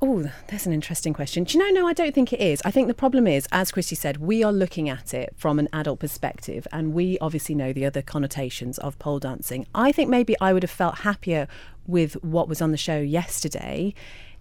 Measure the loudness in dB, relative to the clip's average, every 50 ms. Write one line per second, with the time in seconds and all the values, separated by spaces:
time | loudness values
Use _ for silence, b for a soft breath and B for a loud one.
0 | 2 2 2 2 0 -2 -6 -10 -12 -8 -8 -4 -2 0 0 0 -2 -4 -4 -4
1 | -2 -2 -2 -2 -2 -4 -2 -2 0 2 4 4 4 6 4 4 4 4 2 2
2 | 0 2 4 4 2 2 2 2 2 2 2 2 0 2 4 4 4 2 2 2
3 | 2 2 4 6 6 6 4 4 2 2 0 0 2 0 0 -2 -2 -2 -4 -4
4 | -4 -4 -4 -2 0 0 2 4 4 4 4 2 2 0 0 -2 -2 -2 -4 -6
5 | -8 -6 -6 -6 -6 -6 -6 -2 0 2 2 2 2 0 0 -2 -2 -2 -2 -2
6 | -4 -6 -6 -4 -6 -6 -6 -6 -10 -10 -10 -8 -8 -8 -6 -4 -2 0 0 2
7 | 2 2 2 0 0 -2 -2 -2 -2 -2 -2 0 0 -2 0 0 0 0 0 -2
8 | -4 -4 -2 -2 -2 -2 -2 -4 -6 -6 -6 -6 -8 -8 -8 -6 -6 -8 -8 -6
9 | -4 -4 -4 -2 -4 -6 -6 -6 -6 -6 -6 -6 -8 -4 -2 2 2 4 4 4
10 | 4 4 4 4 4 4 2 2 4 4 4 4 2 0 -2 0 0 0 0 -2
11 | -2 -2 -2 -2 -2 -2 0 0 -2 -4 B B B B B B -6 0 2 2
12 | 2 2 0 -4 -4 -2 0 0 0 0 0 0 2 2 2 0 0 0 0 0
13 | 0 0 0 0 0 -2 -4 -4 -4 -4 -4 -6 -6 -6 -4 -2 -2 -4 -4 B
14 | B B B B B B B B